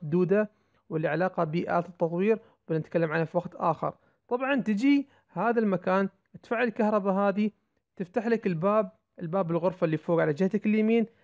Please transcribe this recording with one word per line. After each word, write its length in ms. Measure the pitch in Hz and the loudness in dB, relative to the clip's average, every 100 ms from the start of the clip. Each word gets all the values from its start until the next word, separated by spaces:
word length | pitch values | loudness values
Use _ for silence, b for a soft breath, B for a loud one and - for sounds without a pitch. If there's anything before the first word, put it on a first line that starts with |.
الدودة 480 | 151 175 175 202 208 _ _ _ - | -2 0 2 2 0 _ _ _ -8
واللي 180 | 160 160 | -4 -2
علاقة 360 | 156 185 180 | -2 -2 -2
بآلة 360 | 165 165 202 175 | -2 -2 -2 -2
التطوير، 600 | 175 - 165 170 202 214 b b - | -2 -4 -4 0 0 0 b b -6
بنتكلم 420 | 160 151 175 160 | -4 -2 -2 0
عنها 140 | 160 160 | 0 -2
في 120 | 175 | -4
وقت 180 | - - | -6 -4
آخر. 380 | 180 156 151 - _ _ - | -2 -2 -4 -8 _ _ -6
طبعًا 340 | 240 262 277 | -4 0 0
تجي 460 | 208 208 269 285 277 b b | 0 2 4 2 0 b b
هذا 300 | 175 220 233 | -4 0 2
المكان، 500 | 214 185 185 190 196 _ _ - | 0 0 0 0 0 _ _ -18
تفعل 240 | - 226 240 | -6 -2 -2
الكهرباء 460 | - 214 214 196 | 0 0 2 0
هذه، 380 | 190 202 196 214 - _ _ _ - | 0 0 2 -2 -4 _ _ _ -12
تفتح 320 | 180 247 226 | -6 -4 0
لك 200 | 226 214 | 0 0
الباب، 440 | 165 190 214 202 _ _ - | 0 2 2 0 _ _ -12
الباب 320 | 170 190 170 | -6 -2 0
الغرفة 340 | 170 175 175 170 | 0 0 0 -2
اللي 120 | 156 | -2
فوق 240 | - 165 | 0 0
على 120 | 156 | 2
جهتك 320 | 147 185 208 214 | 2 0 0 0
اليمين 400 | 214 214 233 214 b | 2 2 2 0 b